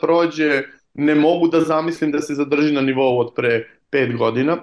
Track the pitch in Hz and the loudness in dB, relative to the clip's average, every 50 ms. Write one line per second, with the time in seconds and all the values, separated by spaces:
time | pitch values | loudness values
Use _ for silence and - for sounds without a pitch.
0 | - 160 165 170 170 165 156 160 156 151 139 135 135 - - _ _ _ _ 139 | 0 0 2 2 2 0 0 -2 0 0 0 -2 -2 -6 -14 _ _ _ _ -2
1 | 147 151 151 151 151 160 170 170 170 170 165 165 160 156 160 156 160 170 165 - | 0 2 2 4 4 2 2 2 2 2 2 0 2 2 0 -2 -2 -4 -4 -2
2 | 160 151 143 147 147 151 147 139 147 139 151 147 151 151 147 139 135 135 131 131 | -4 -2 -2 -4 -4 -4 -4 -4 -2 -2 0 0 2 0 0 0 0 0 0 0
3 | 135 127 123 123 117 120 - - 123 120 117 117 113 - _ _ _ _ - 139 | 0 2 2 0 -2 -2 -4 -2 -2 0 0 -2 -4 -8 _ _ _ _ -2 0
4 | 131 123 117 117 117 113 113 127 135 151 170 170 | 0 0 -2 -2 -2 -2 0 -2 -2 -2 -2 -4